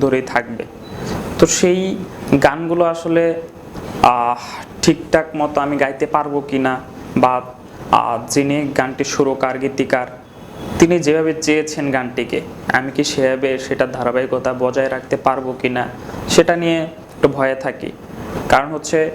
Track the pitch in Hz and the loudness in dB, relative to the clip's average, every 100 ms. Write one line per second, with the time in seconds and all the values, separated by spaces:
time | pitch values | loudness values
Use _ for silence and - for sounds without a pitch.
0 | 135 127 127 123 117 113 - - - - | 2 2 0 -2 -2 -6 -10 -12 -14 -10
1 | - - - - 170 - 185 185 190 208 | -8 -6 -2 4 4 6 4 4 0 -4
2 | - - - 139 143 151 165 170 170 165 | -8 -8 2 4 4 2 0 2 2 0
3 | 170 165 165 165 - - - - - - | 0 2 2 0 -6 -16 -16 -14 -10 2
4 | 123 123 120 120 - - - - - 151 | 4 6 2 -2 -6 -14 -14 0 2 2
5 | - 165 156 156 147 147 143 143 139 139 | 2 0 0 -4 -2 0 0 0 0 -2
6 | 147 151 147 143 139 135 131 127 - - | 0 0 0 -4 -2 0 0 -2 -8 -16
7 | - 127 127 127 - - - - - 110 | -4 2 4 2 -4 -14 -18 -12 0 2
8 | 117 117 120 143 139 143 143 139 131 131 | 2 -2 -2 0 2 0 -2 -2 -2 -2
9 | 139 - 139 135 131 127 131 - 123 131 | -2 0 0 0 -6 -4 -4 -2 0 0
10 | 123 - - - - - - - 170 175 | -2 -10 -20 -20 -18 -14 -2 4 6 6
11 | 143 160 160 156 156 151 151 - 143 135 | 4 4 2 0 2 2 2 -2 0 0
12 | 123 123 117 - - - - 123 135 131 | -2 -4 -2 -4 -6 -10 0 0 0 -2
13 | 147 - 131 131 135 127 - 127 131 131 | 0 2 2 2 0 0 -2 -2 -2 0
14 | 120 123 131 127 127 123 127 131 135 131 | 0 0 0 0 -2 0 0 2 0 -2
15 | - 135 135 131 127 123 127 123 113 - | -4 0 0 0 -2 -2 -2 -2 -4 -8
16 | - - - - 170 170 170 165 160 - | -12 -10 0 4 6 4 2 0 -2 -10
17 | - - 143 139 135 135 139 - - - | -18 0 0 2 0 0 -4 -6 -8 -12
18 | - - - - - 131 143 156 - 160 | -14 -12 -10 -6 2 2 2 -6 0 2
19 | 160 | 2